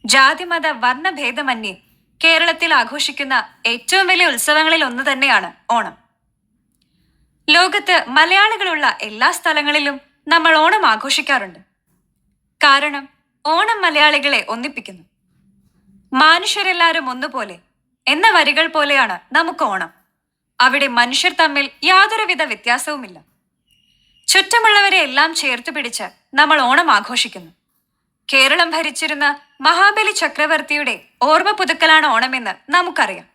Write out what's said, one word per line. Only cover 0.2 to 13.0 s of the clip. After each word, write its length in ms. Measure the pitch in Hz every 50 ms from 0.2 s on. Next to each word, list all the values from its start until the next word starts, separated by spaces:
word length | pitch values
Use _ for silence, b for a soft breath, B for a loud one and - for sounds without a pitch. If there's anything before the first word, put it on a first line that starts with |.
| 262 277 320 320 359 349 339 330 320
വർണ്ണഭേദമന്യേ 1080 | 311 294 233 240 247 254 269 320 381 339 277 285 247 247 294 294 262 247 226 220 202 185 - _ _ _ _ _ _ _ _ -
കേരളത്തിൽ 500 | 330 330 320 339 339 330 330 339 330 311
ആഘോഷിക്കുന്ന 800 | 262 226 226 262 294 277 - 277 - 285 262 262 240 - - _ _ -
ഏറ്റവും 400 | 233 233 240 _ - 359 381 381
വലിയ 200 | 359 370 339 359
ഉത്സവങ്ങളിൽ 580 | 320 269 233 - 302 302 311 311 320 330 330 294
ഒന്ന് 280 | 254 240 247 269 294
തന്നെയാണ് 400 | 269 262 277 277 233 202 180 170 - _ _ -
ഓണം. 260 | 233 233 208 165 - _ _ _ _ _ _ _ _ _ _ _ _ _ _ _ _ _ _ _ _ _ _ _ _ _ _ _ _ _ _ -
ലോകത്ത് 540 | 302 339 370 370 339 415 - - 359 320 - 233
മലയാളികളുള്ള 880 | 254 302 320 339 381 392 415 440 440 392 403 370 330 302 285 240 - -
എല്ലാ 300 | - 214 214 214 254 -
സ്ഥലങ്ങളിലും 720 | - - - 330 311 302 285 285 294 302 285 285 277 277 _ _ _ _ _ 302
നമ്മൾ 280 | 330 - 320 330 311
ഓണം 300 | 302 311 339 415 427 349
ആഘോഷിക്കാറുണ്ട്. 720 | 247 220 220 233 277 269 311 285 - 277 247 196 185 165 175 _ _ _ _ _ _ _ _ _ _ _ _ _ _ _ _ _ _ _ _ -
കാരണം 440 | 285 277 285 285 302 285 285